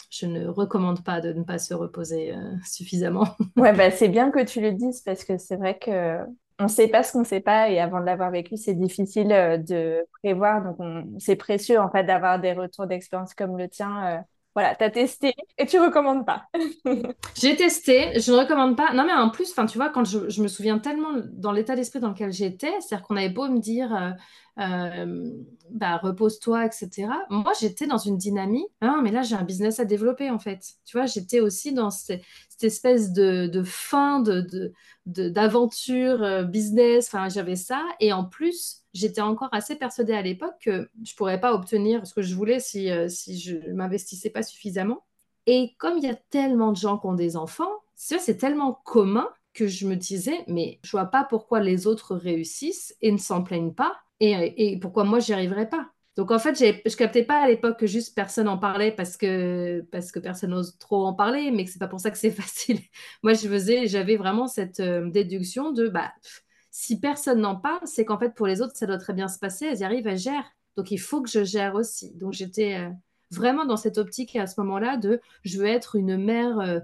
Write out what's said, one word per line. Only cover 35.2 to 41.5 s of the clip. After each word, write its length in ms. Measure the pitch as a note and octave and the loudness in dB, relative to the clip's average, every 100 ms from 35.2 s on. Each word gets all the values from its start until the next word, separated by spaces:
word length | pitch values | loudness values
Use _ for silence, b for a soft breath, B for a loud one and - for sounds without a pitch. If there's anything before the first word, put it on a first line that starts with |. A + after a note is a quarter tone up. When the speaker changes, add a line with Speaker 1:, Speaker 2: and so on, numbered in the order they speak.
| F3+ | -2
Speaker 1:
d'aventure, 920 | F3 G#3+ A#3 A#3+ - - B3+ B3+ B3 | 2 4 4 2 0 -2 0 2 2
euh, 200 | G3+ F#3+ | 0 0
business. 640 | F3+ G3+ G#3+ G#3+ A#3+ A#3+ A#3 | 0 -2 0 6 6 6 2
Enfin, 200 | G3+ F#3+ | -2 -4
j'avais 280 | G3 F3 F#3 | -4 -4 -4
ça. 280 | - C4+ E4+ - | -4 -4 -4 2
Et 120 | G#3+ | 2
en 120 | F#3 | 2
plus, 600 | F#3 - E4 F4 - - _ | -2 -2 -2 -2 -8 -14 _
j'étais 280 | F3+ G#3 - | -4 -4 0
encore 280 | G#3+ A3 C4 | -2 -2 -2
assez 240 | G#3+ - D4 | -4 -6 -6
persuadée 360 | B3+ - A3 | -6 -4 -2
à 80 | G#3+ | 0
l'époque 340 | F#3 F#3 D#4+ - | -2 -6 -8 -6
que 260 | - F#3+ A3+ A3 | -4 -4 -4 -14
je 100 | A3+ | -16
pourrais 260 | - G3 F#3 | -6 -2 0
pas 140 | B3 | 0